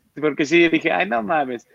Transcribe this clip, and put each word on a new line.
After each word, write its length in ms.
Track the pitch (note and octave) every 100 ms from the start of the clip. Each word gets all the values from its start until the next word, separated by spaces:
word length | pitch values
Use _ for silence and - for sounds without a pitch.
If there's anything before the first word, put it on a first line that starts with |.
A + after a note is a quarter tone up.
| _ -
Porque 240 | D3+ C#3
sí, 240 | C#3+ E3+ E3+
dije, 240 | D#3+ E3
"Ay, 160 | F3 F#3
no 140 | A#3
mames". 440 | G#3 D#3+ C3 A#2+ _